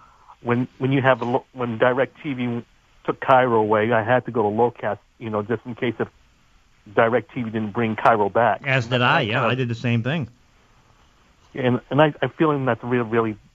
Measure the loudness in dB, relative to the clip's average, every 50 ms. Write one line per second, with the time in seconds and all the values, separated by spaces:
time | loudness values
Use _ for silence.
0 | -20 -20 _ _ _ -20 -20 _ -4 -2 0 0 -2 -4 -6 -4 -2 0 0 2
1 | 4 4 2 2 0 -2 -4 -4 -4 _ -8 -8 -6 -6 -2 0 0 0 2 0
2 | -2 -4 -6 -10 -10 -8 -6 -4 -4 -4 -4 -6 -8 -12 _ _ _ _ _ _
3 | -8 -8 -6 -4 0 2 4 4 4 4 2 2 2 2 2 0 2 2 0 0
4 | 0 2 0 0 0 -2 -4 -2 -2 0 0 2 0 0 0 -4 -6 -8 -8 -8
5 | _ _ _ -14 -10 -6 -6 -6 -4 -4 -6 -6 -6 -10 -10 -6 -6 -6 -4 -4
6 | -8 -8 -10 _ _ _ _ _ _ _ _ _ _ _ _ _ _ -4 0 2
7 | 2 4 2 0 -2 -4 -8 -8 -6 -6 -4 -4 -4 -4 -2 -2 -2 -2 -2 2
8 | 2 4 4 4 2 2 2 2 2 2 2 0 -2 -2 0 0 0 0 0 2
9 | 2 2 2 2 0 0 -2 -2 0 0 0 -2 -2 -4 -4 -4 -2 0 0 0
10 | 0 -2 -4 -4 -6 -8 -10 _ _ _ _ _ _ _ _ _ _ _ _ _
11 | _ _ _ _ _ _ _ _ _ _ -8 -4 0 0 0 0 -2 -2 2 2
12 | 2 2 2 -2 -4 -6 -2 0 0 0 0 0 0 -2 -2 -4 -4 -2 -2 -2
13 | -2 0 0 0 0 0 -4 -8 _ _